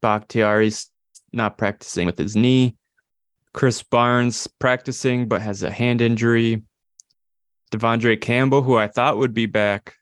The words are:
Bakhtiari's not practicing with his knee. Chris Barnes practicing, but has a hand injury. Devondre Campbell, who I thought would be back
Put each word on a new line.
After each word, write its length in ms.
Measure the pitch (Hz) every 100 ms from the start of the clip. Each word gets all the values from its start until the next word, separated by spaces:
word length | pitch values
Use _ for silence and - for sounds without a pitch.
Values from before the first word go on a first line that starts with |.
Bakhtiari's 880 | 113 107 107 117 107 107 110 107 - _ _ - _
not 240 | 120 107 -
practicing 480 | 104 104 - - 87
with 120 | 87
his 180 | 90 107
knee. 400 | 120 131 127 113 _ _ _ _ _ _ _
Chris 280 | - 135 113
Barnes 640 | - 120 120 123 120 113 - _
practicing, 680 | 131 127 - 127 135 123 120
but 140 | 107
has 220 | 107 101
a 80 | 98
hand 300 | - 120 120
injury. 600 | 117 113 117 117 117 113 110 _ _ _ _ _ _ _ _ _ _
Devondre 480 | 110 113 117 117 110
Campbell, 420 | - 120 135 135
who 160 | 131 120
I 100 | 104
thought 300 | 110 127 107
would 160 | 127
be 120 | 110 113
back 500 | 107 104 101 - -